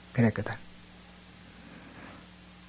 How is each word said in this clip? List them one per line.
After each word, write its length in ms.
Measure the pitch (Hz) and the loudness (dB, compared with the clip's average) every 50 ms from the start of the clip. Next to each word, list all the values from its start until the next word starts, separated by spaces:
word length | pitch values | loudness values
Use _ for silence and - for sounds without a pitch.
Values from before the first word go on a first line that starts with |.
| - - - | -12 2 8
그랬거든. 420 | - 117 110 - - 110 - 110 - - - - - - - - - - - - - - - - - - - - - - - - - - - - - - - - - - - - - - - - - - | 10 10 10 10 6 2 0 -2 -4 -6 -10 -12 -14 -14 -16 -16 -16 -16 -16 -16 -16 -16 -16 -16 -16 -14 -14 -14 -14 -14 -14 -14 -14 -14 -14 -14 -12 -12 -12 -12 -14 -14 -16 -16 -16 -16 -16 -16 -16 -8